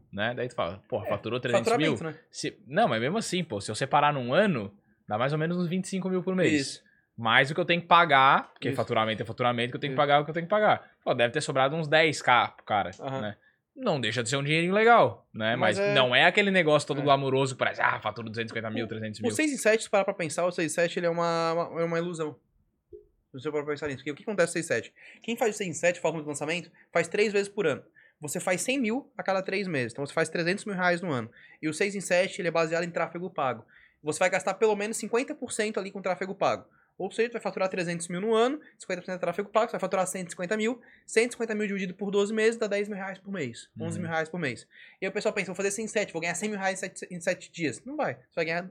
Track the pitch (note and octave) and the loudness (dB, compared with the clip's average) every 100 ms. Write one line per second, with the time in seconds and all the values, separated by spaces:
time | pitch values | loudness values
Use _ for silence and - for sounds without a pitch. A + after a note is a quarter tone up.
0 | _ G2 A2+ A#2 B2 - E2+ G2+ - A2+ | _ -4 -4 -2 -6 -4 -4 -6 -6 -6
1 | F#2+ G#2 A2 B2 B2 A#2 A#2 B2+ D#3 A#2 | -2 -4 -4 -4 0 0 2 2 2 0
2 | D#3+ D3+ _ - D3+ - A#2 E3 A3+ A2+ | -6 -12 _ -10 -10 -10 -4 0 2 2
3 | B2+ A3 - F3+ E3 G2+ - G#2+ C3+ D3 | 0 -2 -2 -4 -4 -6 -6 -6 2 4
4 | D3 C#3+ B2 D#3 G#3+ C3 F#2+ - _ _ | 4 2 0 2 4 0 -4 -12 _ _
5 | - G#2+ C3+ D3+ E3 F3 F3 F#3+ - F#3+ | -6 -2 0 0 -2 -2 -2 -2 -4 -4
6 | F#3 F#3 F#3+ F#3 D#3+ D3 C3+ - _ _ | -2 -2 -2 2 2 2 0 -8 _ _
7 | _ - A2+ B2 C3+ D#3 - C#3 E3+ E3+ | _ -4 4 6 4 0 2 0 6 6
8 | E3+ C#3 C3+ D3+ - _ C3+ C3 A2+ A2+ | 8 8 8 6 2 _ -4 -2 0 2
9 | A2 G#2+ A#2+ B2 B2 A#2+ B2 C3+ C#3+ C3 | 2 -2 -6 0 0 0 -2 -4 -4 0
10 | C#3+ C#3+ D3+ D#3+ E3+ G#3+ G#3 A2+ - _ | 4 4 4 -4 0 2 4 2 -2 _
11 | - B2+ A#2+ D3 - C3 C3+ E3 D3+ D#3 | -2 2 2 0 -2 2 2 0 2 4
12 | D#3+ C3+ - A#2+ G#2 - - G#2+ F2+ - | 4 2 4 4 4 -4 -2 0 0 -6
13 | C3+ C3+ G#2+ G2+ _ _ _ C#4 B3 D3 | -8 -6 -6 -10 _ _ _ -6 -2 0
14 | A2 A#2+ A2+ C#3 C#3+ D#3+ E3+ G3+ A3+ A3+ | 0 -2 -2 -2 0 0 2 4 6 8
15 | B2+ - _ - A2 B2+ A2 G#2+ - C3 | 6 2 _ -4 -2 2 2 2 4 4
16 | B2+ B2+ E3+ F#3+ G3+ F#3+ D3+ D3 - C#3 | 6 6 6 6 4 4 4 4 2 0
17 | C#3+ C#3 C3+ C3+ C3+ B2 A#2 - B2+ B2 | 4 4 4 0 0 0 -2 2 0 0
18 | G#2+ A2+ A2+ A2 A2+ A2+ A2 A2 A2 A2 | -4 -6 -8 -8 -6 -6 -6 -6 -6 -6
19 | A2 G#2 A#2+ G#2+ D#4 C4 G#3+ A3 - G3+ | -10 -4 -2 0 -2 2 2 2 2 0
20 | G3 F#3+ D#3+ E3+ F3 F3+ D#3 F3 F3 F#3 | 0 -2 -4 -2 -2 0 -2 0 0 0
21 | E3+ E3+ E3+ E3 E3 E3+ D#3+ D3+ E3+ E3 | 0 0 0 0 0 0 -2 -2 -2 -2
22 | F3 D#3+ D#3 - _ _ _ _ _ - | -4 -4 -6 -8 _ _ _ _ _ -20
23 | _ _ _ C3+ D3+ D3 C#3+ C#3+ D3+ C3 | _ _ _ -10 -4 -4 -4 -4 -4 -6
24 | D3+ C#3 - F#3+ E3+ E3+ E3 A#2 - - | -8 -8 -4 0 0 0 -2 -2 -2 -16
25 | - - - A#3 A#3+ G#3+ F#3 C3 F3 F3+ | -20 -14 -8 0 0 0 -6 2 0 2
26 | E3 D#3+ D3 C#3 D3+ F3 - _ _ E3+ | -2 -2 -6 -6 -4 -4 -6 _ _ 0
27 | E3 G3+ G#3+ G3+ G3+ A3 E3 A#2+ - _ | 0 2 2 2 -2 0 0 0 -6 _
28 | _ _ D3+ F3+ F#3+ F3+ - C#4 G#3+ B3 | _ _ -8 -4 0 0 0 0 0 -2
29 | - - F#3 F#3+ F#3+ G3 F#3 C#3+ A#2 - | -4 -6 -2 -2 0 -4 -2 -2 -2 -4
30 | C#3 E3 D#3+ F3 E3+ G#3 G#3+ F#3 F3+ E3+ | -2 0 0 0 0 -2 -4 0 2 2
31 | F#3 B2+ A2 - - - D#3 D#3 G3+ G3+ | 0 -2 -4 -12 -20 -6 -6 0 -2 -2
32 | E3+ F3+ F#3 F#3+ E3+ E3 E3 E3 F3 F3 | 2 2 2 -2 0 2 2 0 -2 -2
33 | E3 F3 F3+ D#3 C3 A2+ - - _ _ | -4 -4 -6 -2 -2 -2 -10 -20 _ _
34 | D3 D3+ F#3 F#3 G3 F#3+ A3 G3+ G#3 A3+ | -6 0 2 2 -2 2 2 2 -2 -6
35 | G#3 A#3 C#4 D4+ B3 - G#3+ G#3 F#3+ G3 | -2 -2 -2 -8 -8 -4 -2 -2 -6 -6
36 | F#3 F3+ F#3+ F#3 D3 G#2+ - _ _ - | -4 -4 -6 0 0 0 -6 _ _ -10
37 | F#3 - A#3 A3+ G3 F#3+ F#3+ F#3+ F3 E3+ | -6 -2 -2 -2 -6 -2 -2 -2 -4 -4
38 | E3+ F3+ A3 A3 B3 D4+ - _ - F3+ | -6 -4 0 2 2 0 -10 _ -8 -8
39 | F#3 F3+ E3+ F3 G3+ A3 A#3 F#3+ F#3 F#3+ | -6 -4 -4 -4 0 0 2 -2 -2 0
40 | F#3 F#3+ F3 - F3 A3 A3 B3+ - _ | 0 -4 -8 -8 -4 -2 -2 -4 -12 _
41 | - A3 A#3+ - A3 G#3+ G#3 G3 F#3+ F3 | -2 2 2 -2 -6 -4 -4 -4 -6 -6
42 | G3+ G3+ G3+ A3 A3 A3+ G#3+ G3+ G#3 G3 | 0 0 2 2 2 2 0 -2 -2 -6
43 | F#3+ F#3+ G3 G3 B2 A2+ - - E3 E3 | -10 -12 -10 -6 -6 -8 -16 -10 -6 -6
44 | E3+ D#3+ D#3+ F3 C#3+ A2 - - - _ | -2 -2 -2 -4 -4 -6 -14 -20 -20 _
45 | F#3+ G#3 - G#3 F#3+ F3+ G3 G3+ A3 G#3+ | -6 -2 -2 -2 -4 -4 -4 -4 -2 -2
46 | F#3+ E3 E3+ E3+ G#3+ G#3 F#3+ F#3+ F#3+ - | -2 -4 -4 -4 -6 -2 -2 -2 -8 -12
47 | - F3 F#3+ F3+ - E3+ D3+ A#2+ B3+ D4+ | -12 -6 -4 -4 -8 -4 -4 -4 -10 -4
48 | G3+ B2 _ - D#3+ E3+ F#3 | -4 -6 _ -6 -2 -4 -4